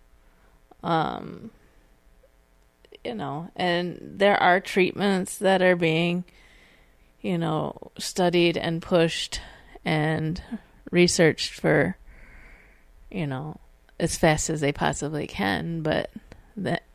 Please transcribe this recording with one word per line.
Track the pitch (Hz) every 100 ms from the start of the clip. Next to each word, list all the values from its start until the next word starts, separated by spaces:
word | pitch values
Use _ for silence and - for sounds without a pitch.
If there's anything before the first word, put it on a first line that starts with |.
| _ _ _ _ _ _ _ -
Um, | - 165 151 55 - - 226 - _ _ _ _ _ _ _ _ _ _ _ _ - -
you | - 226
know, | 139 143 175 -
and | 180 175 175 -
there | - 190 196 202
are | 180 180
treatments | 190 - 185 - 202 190 185 -
that | 185 190
are | 185 180
being, | 165 160 175 175 180 - - - - _ _ _ _ _
you | 208 175
know, | 165 156 147 - - -
studied | - - 180 175 170 180
and | - 165
pushed | - 180 165 - - - - - - - -
and | 156 151 156 156 175 - 226 - - -
researched | 175 175 - 160 - -
for, | - - 151 165 - - - - - - - - _ _ - -
you | 202 147
know, | 131 156 - - _ _ -
as | 165 -
fast | 165 151 -
as | 156
they | 143
possibly | 147 151 147 147 156 -
can, | - 101 92 170 165
but | 156 - - - - - - -
that, | 180 170 -